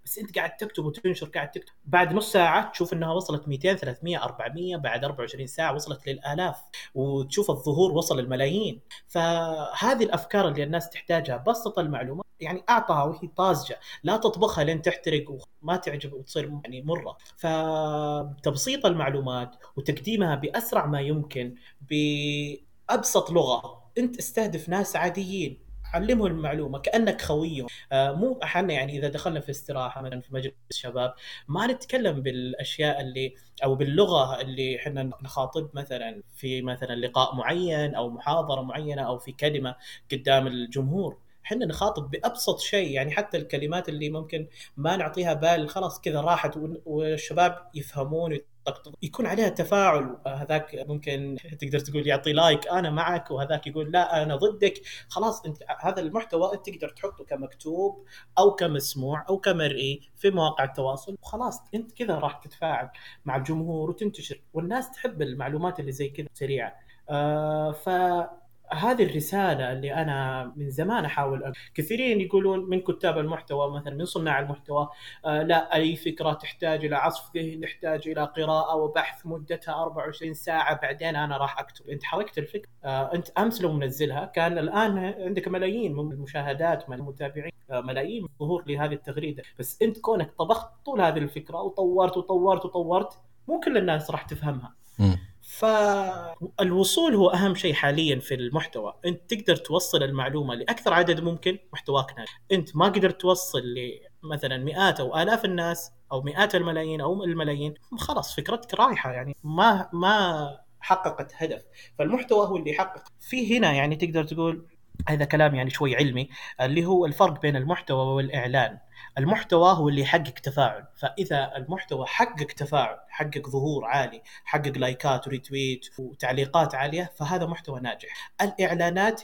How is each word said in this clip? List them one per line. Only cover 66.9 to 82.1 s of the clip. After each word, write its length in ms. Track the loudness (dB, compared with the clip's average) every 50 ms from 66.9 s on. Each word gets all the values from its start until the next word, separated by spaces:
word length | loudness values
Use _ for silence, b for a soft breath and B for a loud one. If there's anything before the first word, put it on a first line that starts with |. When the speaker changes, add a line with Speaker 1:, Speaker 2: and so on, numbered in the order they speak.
| b b b -4
Speaker 1:
آه، 600 | -2 0 2 2 2 0 0 0 0 0 0 -2
ف 180 | -2 -4 -2 0 2 4 4 4 4 2 0 -2 -6 -16 -20 -20 -20 -20 -10 -6 -4
هذه 300 | 0 2 2 4 4 4
الرسالة 680 | 4 2 -2 -4 0 0 2 2 2 2 0 0 -2
اللي 220 | -4 -4 -4 -2 -2
أنا 500 | 0 0 0 0 -2 -2 -2 -2 -4 -6 -8 -8
من 140 | -8 -8 -6
زمان 360 | -2 -2 0 0 0 0 0
أحاول 380 | -2 -2 0 0 0 -2 -2 -4
أ-، 80 | -6 -8 B B B -6
كثيرين 480 | -4 -2 -2 0 0 2 2 2 2
يقولون 480 | 2 4 2 4 4 4 2 2 0 0
من 120 | 0 0
كتاب 360 | 2 0 -2 0 0 0 2
المحتوى 540 | 2 0 -2 -4 -6 -6 -4 -2 0 0 0
مثلًا، 240 | -2 -6 -8 -8 -6
من 100 | -6 -6
صناع 340 | -4 -4 -2 0 2 2 0
المحتوى، 500 | 0 -2 -6 -8 -6 -2 0 0 0 B B B B B B B B
آه، 180 | 0 2 2 4
"لا، 320 | 6 4 4 4 4 2
أي 200 | 4 4 2 0
فكرة 380 | -2 -4 -6 -4 -2 -2 -2 -2
تحتاج 520 | -2 -6 -12 -8 -4 -2 0 0 0 0
إلى 100 | 0 0
عصف 420 | 2 2 0 0 -2 -12 -8 -6
ذهن، 240 | -6 -4 -4 -6 -8
تحتاج 460 | -10 -10 -10 -6 -2 -2 -2 -2 -2
إلى 160 | -6 -4 -4 -4
قراءة 520 | -4 -2 -2 0 2 2 2 2 2 0
وبحث 500 | 0 0 2 2 0 0 0 -6 -10 -10
مدتها 480 | -10 -10 -10 -6 -6 -6 -6 -4 -6 -4 -2 -2
أربعة 220 | -4 -4 -6 -6
وعشرين 280 | -6 -8 -8 -8 -8 -8
ساعة، 460 | -8 -4 -2 0 2 2 2 0 0
بعدين 340 | -2 -4 -4 -2 -4 -2 -2
أنا 220 | -2 -2 -2 0
راح 220 | 0 -2 -2 -2 -6
أكتب". 300 | -8 -10 -14 -18 -12 -10
أنت 140 | -10 -8 -6
حركت 340 | -2